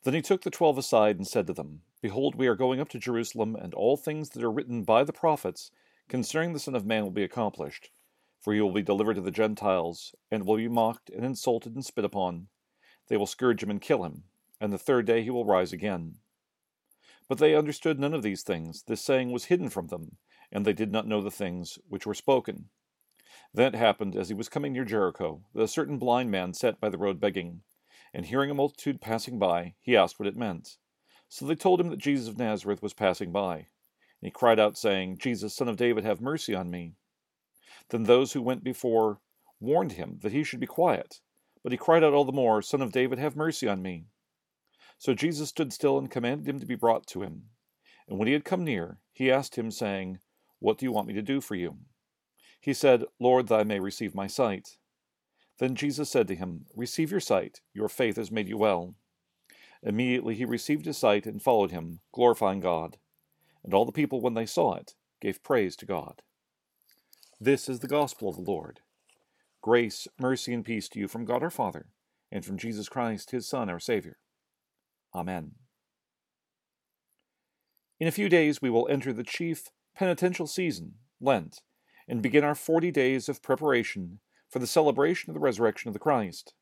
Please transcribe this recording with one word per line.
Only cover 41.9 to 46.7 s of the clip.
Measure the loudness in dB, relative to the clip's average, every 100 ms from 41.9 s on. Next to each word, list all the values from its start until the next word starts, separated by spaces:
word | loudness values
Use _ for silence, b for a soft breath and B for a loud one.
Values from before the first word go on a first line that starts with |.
| 6
out | 8
all | 6 4
the |
more, | 2 4 2
"Son | 2 -2
of | 0
David, | 0 0 0
have | -4 -2
mercy | -4 -2 -2
on | -2
me." | -4 -10 -14 _ _ _ _ _ _ b b b
So | 0 2
Jesus | 0 -2 -6
stood | -4 -4
still | 0 2 2
and | 0
commanded | -4 -2 -2 -4
him | -8
to |
be | -6